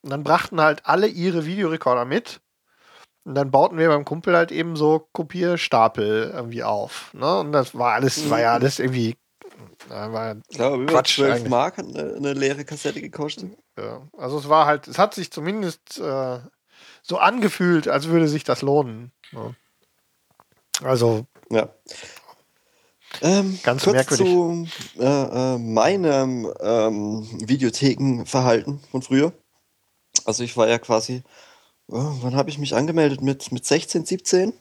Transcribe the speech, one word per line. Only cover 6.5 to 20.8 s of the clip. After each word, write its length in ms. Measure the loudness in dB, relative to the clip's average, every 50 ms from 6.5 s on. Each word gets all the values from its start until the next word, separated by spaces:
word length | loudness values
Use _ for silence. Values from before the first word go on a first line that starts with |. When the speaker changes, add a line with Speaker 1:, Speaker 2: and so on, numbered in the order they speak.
| -10 -6 -4
Speaker 1:
auf. 460 | -4 -4 -4 -6 -8 -10 -16 -16 -16
Ne? 280 | -12 -6 -2 0 0 0
Und 120 | -2 0
das 220 | 0 0 0 0 -2
war 160 | -2 0 0
alles, 380 | 2 2 2 0 0 0 -2 0
war 100 | 0 2
ja 80 | 4 2
Speaker 2:
Mhm. 40 | 2
Speaker 1:
alles 240 | 4 2 0 0 0
irgendwie, 380 | -4 -2 0 0 -2 -2 -4 _ _ _ _ _ -20 -20 -20 -20 -20 -20 -20 _ -20 -16
ja, 200 | -14 -12 -12 -8
war 260 | -8 -8 -8 -8 -10 -12 -16 _ -6
Speaker 2:
Klar, 200 | -2 0 0 0
über 140 | -2 -2 2 2
Speaker 1:
Quatsch 220 | 2 2 2 0
Speaker 2:
zwölf 180 | 2 2 2 2
Speaker 1:
eigentlich. 160 | 0 0 0
Speaker 2:
Mark 260 | 0 0 0 0 -4
hat 80 | -8 -14
eine, 300 | -12 -8 -8 -8 -8 -8
eine 160 | -6 -6 -6
leere 320 | -4 -2 -2 -2 -2 -4 -8
Kassette 380 | -12 -14 -8 -6 -6 -6 -6
gekostet. 480 | -12 -14 -10 -8 -8 -8 -8 -12 -14 -16 -18 _ _ _ _ -12
Speaker 1:
Ja, 220 | -12 -12 -12 -14 -18 -20 _
also 220 | -12 -8 -6 -6 -6
es 100 | 0 2
war 160 | 4 4 6
halt, 240 | 4 2 0 -4 -10
es 100 | 0 0
hat 160 | 0 0 0
sich 160 | -8 -10 -10
zumindest, 680 | -10 -8 -6 -6 -4 -4 -6 -6 -8 _ _ _ -14 -10
äh, 380 | -8 -6 -4 -4 -4 -6 -6 -10 -12 -18 _ _ _ _ _ _ -20 -20 -20 _
so 160 | _ -8 -2 2
angefühlt, 680 | 2 2 2 2 0 0 0 2 2 4 4 2 2 2
als 200 | 0 0 0 2
würde 200 | 4 4 4 4
sich 160 | 2 -2 -2
das 180 | -2 -2 0
lohnen. 500 | 0 2 2 2 0 0 -8 -14 -16 -18 _ _ _ -18
Ne? 220 | -14 -12 -12 -12 -12 _ _ _ _ _ _ _ _ _ _ _ _ _ _ _ _ _ _ _ _ _ _ _ -8 -6